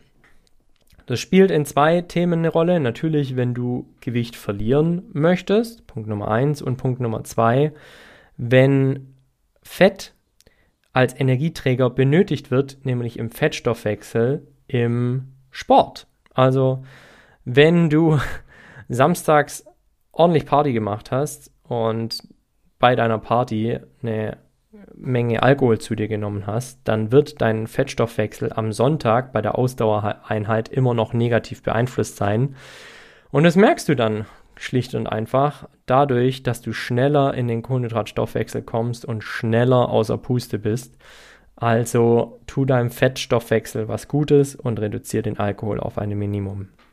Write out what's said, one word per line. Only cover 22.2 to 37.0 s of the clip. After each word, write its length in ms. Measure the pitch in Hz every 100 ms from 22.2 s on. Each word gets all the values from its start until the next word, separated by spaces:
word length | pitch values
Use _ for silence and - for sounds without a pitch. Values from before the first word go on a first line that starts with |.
| - _ _ _ _ -
bei 160 | 123 127
deiner 240 | 117 110
Party 600 | - 120 123 110 113 131 - _
eine 380 | 117 110 107 - _ _ _ 208 -
Menge 500 | - - 123 120 113
Alkohol 360 | 123 139 131 107
zu 160 | - 110
dir 120 | 107
genommen 400 | 107 104 101 98
hast, 320 | 110 127 - -
dann 260 | 110 110
wird 300 | 135 143 -
dein 260 | 113 110 110
Fettstoffwechsel 840 | - 131 - 117 - 107 - 113
am 180 | - 110
Sonntag 600 | 107 127 156 117 117 131
bei 100 | 113
der 160 | 104 -
Ausdauereinheit 1120 | 127 131 113 107 104 - - 110 104 113 110
immer 240 | - 131
noch 200 | 117 110
negativ 500 | 117 117 117 - -
beeinflusst 540 | - 113 123 - 110 -
sein. 380 | 101 107 135 135 - - - - - - _
Und 120 | 143
das 120 | 170 180
merkst 340 | 226 339 -
du 60 | 127
dann 300 | 113 107 107 - _ -
schlicht 400 | - 127 120 120
und 120 | 113
einfach 600 | 110 113 131 143 - - _ -
dadurch, 580 | 127 143 123 127 131
dass 180 | - 120
du 100 | -
schneller 640 | 110 - 120